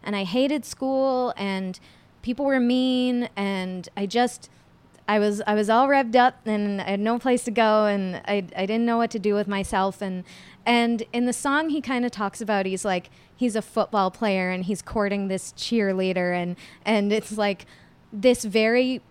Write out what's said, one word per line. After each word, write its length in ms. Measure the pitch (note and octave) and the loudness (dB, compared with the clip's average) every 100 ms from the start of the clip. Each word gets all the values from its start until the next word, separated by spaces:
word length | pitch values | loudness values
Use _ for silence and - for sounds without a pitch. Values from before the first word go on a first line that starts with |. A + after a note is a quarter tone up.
and 140 | - G3+ | -4 -4
I 80 | |
hated 400 | F#3+ A#3+ C4+ D4 | -2 0 2 0
school, 680 | - - C4+ C4+ C4+ B3+ B3 - | -4 -6 -2 0 0 0 -2 -4
and 420 | G3 F#3+ F#3+ F#3 - - _ _ | -4 -4 -6 -10 -18 -20 _ _
people 240 | A#3 B3 C#4 | -8 -2 0
were 140 | C4 | 2
mean, 680 | A#3+ B3+ B3+ B3+ B3 B3 A#3+ - | 2 2 2 2 2 0 -4 -4
and 540 | G3 G3 F#3 F#3 E3+ - | -4 -2 -6 -8 -10 -8
I 80 | G3 | -2
just, 440 | A#3 B3 - - - _ _ _ _ - | 0 0 -2 -20 -20 _ _ _ _ 0
I 120 | G#3 | 2
was, 220 | G#3 G#3 G#3+ | 2 0 0
I 100 | G#3+ | 0
was 140 | G#3 | 4
all 180 | A3+ C4+ | 4 6
revved 280 | C#4 A#3+ B3 | 4 4 6
up, 200 | B3 - A3 | 4 2 -4
and 340 | G#3+ G#3 G3+ | -2 0 -2
I 120 | - | -4
had 80 | G3 | -2
no 200 | G#3+ A#3+ | 0 0
place 240 | B3+ B3 B3 | 0 0 0
to 60 | |
go, 360 | G#3+ A3 G#3+ G#3 | 2 4 4 4
and 340 | G3+ F#3+ F3+ - | 0 -2 -6 -2
I, 180 | G3+ F3 - | -4 -4 -6
I 100 | G3 | -2
didn't 200 | A3+ A#3 | 0 0
know 120 | A#3 | 0
what 140 | A#3 | 0
to 80 | A3+ | 0
do 140 | G3+ | 0
with 140 | G#3 G3+ | 0 0
myself. 540 | G3 F#3+ G3 F#3+ F#3 | -4 -2 0 0 -2
And, 220 | G3 F#3 F3+ - - - - | -8 -8 -10 -20 -20 -6 2
and 380 | A#3+ A#3 A#3 A3+ | 2 2 0 -4
in 140 | A#3+ B3 | -2 -2
the 80 | |
song, 360 | A#3+ C#4+ C#4+ D#4+ | -2 0 0 0
he 120 | D4+ | -4
kinda 280 | B3 B3+ B3 | -2 -2 -2
talks 300 | G#3 G3+ - | -2 -6 -4
about, 260 | G#3 G3+ F#3+ | -2 0 0
he's 200 | F#3 G#3 | -2 -2
like, 240 | F3+ - - - - | -2 -4 -20 -20 -4
he's 220 | B3 G#3+ | -2 -2
a 40 | |
football 480 | - A3+ G3 G#3 F#3+ | -4 -2 0 2 0
player, 380 | - A3 F#3+ F#3 | 0 -2 0 0
and 140 | F#3 | -4
he's 180 | F3+ G3 | -4 -6
courting 460 | - A3+ G3+ G3+ G3 | -4 -2 -2 -2 -2
this 240 | F#3+ - - | -4 -6 -12
cheerleader, 760 | - A#3 G3+ F#3+ F#3 F#3 F3+ | -2 0 0 0 0 0 0
and, 220 | F3 F3 F3 - - - | -2 -4 -6 -14 -10 0
and 260 | A3 G3+ | 2 2
it's, 260 | G#3+ - G#3+ | 0 -2 -2
like, 280 | G#3 F#3+ - - - - _ | -2 -2 -10 -20 -20 -20 _
this 320 | G#3 B3 B3 A3 | 2 2 2 0
very 560 | G3+ A3 B3 B3+ B3+ _ | 2 4 4 2 -2 _